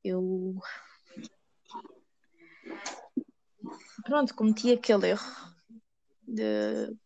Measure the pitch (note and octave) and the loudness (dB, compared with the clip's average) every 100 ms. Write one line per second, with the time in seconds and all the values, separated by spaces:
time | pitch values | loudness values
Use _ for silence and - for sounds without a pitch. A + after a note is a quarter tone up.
0 | G3 F#3 F#3 F#3 F#3 F#3 - - - - | -2 0 0 -2 -2 -6 -10 -14 -18 -20
1 | _ - - _ _ _ _ A#5 - - | _ -18 -18 _ _ _ _ -16 -16 -20
2 | _ _ _ _ - - - - - - | _ _ _ _ -20 -20 -16 -12 -10 -12
3 | - - - _ _ _ G#3 - - - | -6 -6 -6 _ _ _ -14 -14 -18 -14
4 | A3+ D4 B3+ - A3 G#3+ B3 A#3+ - G3+ | 0 2 2 4 4 4 4 4 6 4
5 | F3+ G#3 - - - _ _ A3+ _ _ | 4 0 -4 -14 -20 _ _ -20 _ _
6 | _ _ - A3 D#3 - G#2+ A3 - A3 | _ _ -8 -2 0 2 0 -2 -4 -8